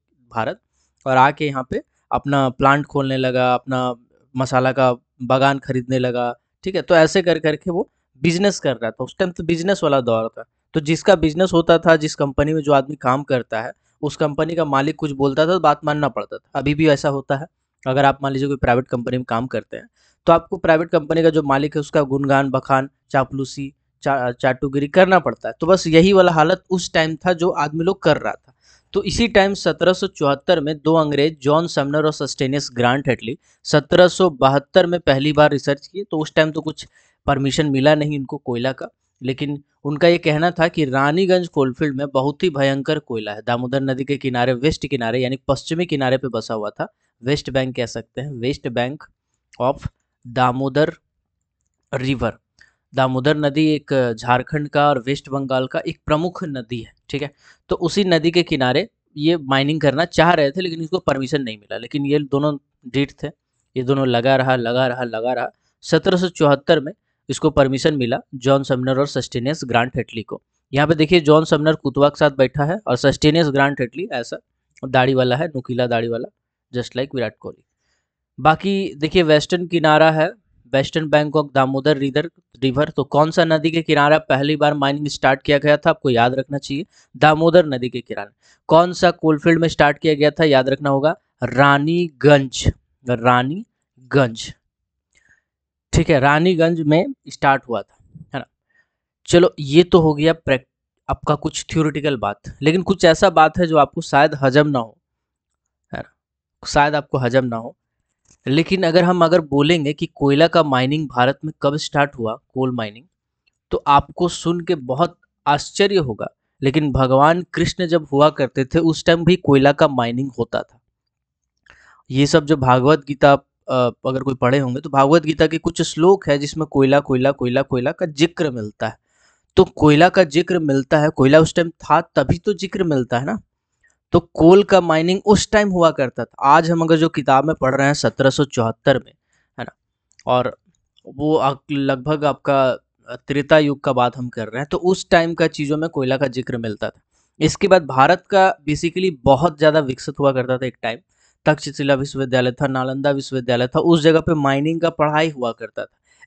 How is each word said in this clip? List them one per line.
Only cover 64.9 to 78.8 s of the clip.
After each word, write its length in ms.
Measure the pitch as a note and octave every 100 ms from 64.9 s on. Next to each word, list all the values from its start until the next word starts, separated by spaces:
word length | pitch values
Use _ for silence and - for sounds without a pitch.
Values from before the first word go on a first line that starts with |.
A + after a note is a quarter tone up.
| B2
लगा 300 | B2 A2 A#2+
रहा। 160 | B2 B2+ - _ _
सत्रह 360 | - D#3+ F3 F#3
सौ 120 | F3+
चौहत्तर 500 | - D3+ C#3 - D#3+
में 140 | C#3 - _ _ -
इसको 200 | C3+ D#3
परमिशन 440 | D3+ C3+ C3 E3 D3+
मिला 240 | A#2 C3 - C3
जॉन 280 | B2+ C#3
समनर 360 | C3+ C3 B2+ C3
और 80 | C#3+
सस्टेनियस 540 | C3+ - B2+ A#2+ D#3
ग्रांट 340 | C3 A#2 B2 -
हेटली 260 | A2 A2+
को। 180 | G#2 G#2+ _ _ _
यहाँ 140 | C3+ D3
पे 80 | D#3+
देखिए 240 | D3+ F3
जॉन 260 | D3 D3+ D#3+
समनर 300 | D3+ D3+ D#3
कुतवा 340 | C#3 C#3 C#3+
के 100 | C#3+
साथ 120 | D3+
बैठा 320 | C3+ C3 D3
है 160 | D3 G3 -
और 80 | B2
सस्टेनियस 520 | C#3 B2+ D3+ D#3+ D#3
ग्रांट 340 | C3+ C#3+ C#3+
हेटली 260 | B2 D3+ G#3
ऐसा 260 | C3+ A#2 D#3+ _ _ _ _ C3
दाढ़ी 260 | C3 B2+
वाला 220 | C3 B2+ B2
है, 120 | E3+
नुकीला 400 | C#3 - B2 B2
दाढ़ी 200 | A#2 A#2
वाला, 200 | A#2 B2+ _ _ _ _
just 220 | B2 A#2 A#2+
like 200 | C#3+ C3+
विराट 200 | A2+ -
कोहली। 240 | F#2+ - _ _ _ _ _ _ _ -
बाकी 560 | C#3 D#3+ F#3+ G3